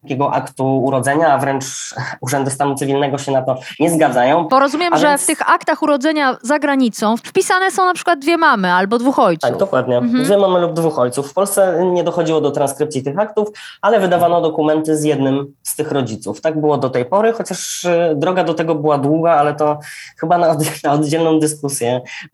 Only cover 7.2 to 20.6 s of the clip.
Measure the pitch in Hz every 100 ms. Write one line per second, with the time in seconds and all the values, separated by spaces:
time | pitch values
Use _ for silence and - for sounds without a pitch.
7.2 | - 381 381 370 381 381 370 359 - 330
8.2 | 277 339 320 240 185 180 196 233 247 269
9.2 | 226 165 127 - 196 131 123 123 123 247
10.2 | 254 202 196 180 170 160 165 151 123 123
11.2 | 139 - 196 196 190 165 185 180 170 175
12.2 | 160 160 143 143 139 - 151 135 139 151
13.2 | 214 - 208 - - - 202 226 185 175
14.2 | 170 170 165 156 151 156 156 156 151 139
15.2 | 135 139 143 _ - - 151 143 117 107
16.2 | - - 160 156 151 139 127 127 123 190
17.2 | 220 226 185 180 - - 180 170 170 151
18.2 | 165 185 165 160 165 160 151 143 139 160
19.2 | 165 156 147 147 151 147 - - - _
20.2 | 160 175 170 156